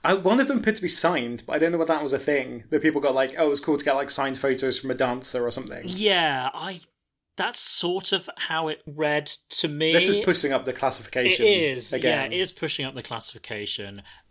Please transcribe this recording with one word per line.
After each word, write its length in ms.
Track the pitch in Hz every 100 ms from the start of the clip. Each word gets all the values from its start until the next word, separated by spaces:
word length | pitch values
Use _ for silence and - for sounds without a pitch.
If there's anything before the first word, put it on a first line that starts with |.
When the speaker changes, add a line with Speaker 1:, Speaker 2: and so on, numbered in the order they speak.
Speaker 1:
I, 100 | -
one 260 | 190 180 240
of 80 | 277
them 120 | 254
appeared 160 | - -
to 40 |
be 60 | 165
signed, 560 | - 170 160 120 120 -
but 80 |
I 60 | 151
don't 120 | 165
know 60 | 170
whether 140 | 165
that 100 | 156
was 100 | 143
a 60 | 131
thing, 440 | - 143 123 120 -
that 120 | 151
people 200 | 156 147
got, 140 | 143 131
like, 200 | 131 -
"Oh, 80 | 156
it 20 |
was 100 | 143
cool 160 | - 143
to 60 |
get, 120 | 143 139
like, 140 | 139
signed 260 | - 135 131
photos 400 | 139 131 135 -
from 120 | 131
a 40 | 123
dancer 500 | 127 127 - 127 120
or 60 |
something." 320 | 131 127 - 180
Speaker 2:
Yeah, 640 | 185 208 185 156 135 131
I, 260 | - 175 180 - _ _ _ _ -
that's 220 | 202 -
sort 520 | - - 175 185 -
of 160 | 190 - -
how 300 | - 160 160
it 120 | 156 -
read 380 | 147 151 147 147 - -
to 180 | - 160
me. 240 | 147 160
Speaker 1:
This 160 | 165 185
is 100 | 202
pushing 360 | 190 170 143
up 100 | 131 131
the 80 |
classification 720 | - 135 - 113 131 123 185 214
Speaker 2:
It 40 |
is, 420 | 190 151 127 -
Speaker 1:
again. 400 | - 123 143 135
Speaker 2:
yeah, 60 | 175
it 20 |
is 120 | 185
pushing 320 | - 156 - 135
up 80 |
the 100 | 135
classification. 1000 | - 113 - 113 - 107 104 - 101 101 - - _